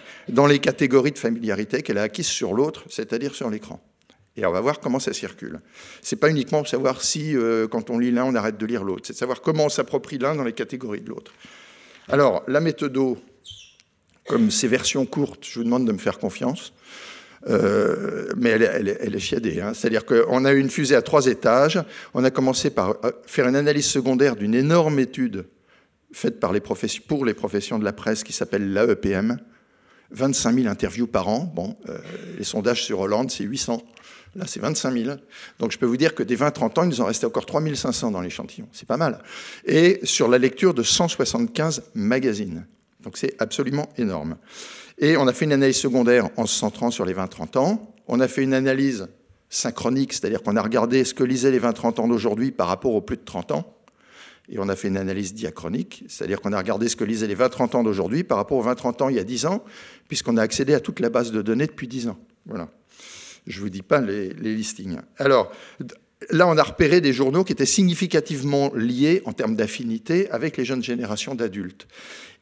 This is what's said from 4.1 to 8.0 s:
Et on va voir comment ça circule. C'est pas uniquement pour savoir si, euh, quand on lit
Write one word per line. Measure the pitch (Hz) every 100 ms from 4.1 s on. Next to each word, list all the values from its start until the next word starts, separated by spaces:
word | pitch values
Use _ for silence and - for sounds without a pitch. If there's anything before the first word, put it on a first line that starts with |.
| _ _ -
Et | 92
on |
va | 90
voir | 127 147
comment | 143 131
ça | -
circule. | - 101 - - 78 _ - - -
C'est | - -
pas | 151
uniquement | 151 120 151
pour | 143
savoir | 127 135 131
si, | - 160 151 135
euh, | 113 113 110
quand | 113 107
on |
lit | 117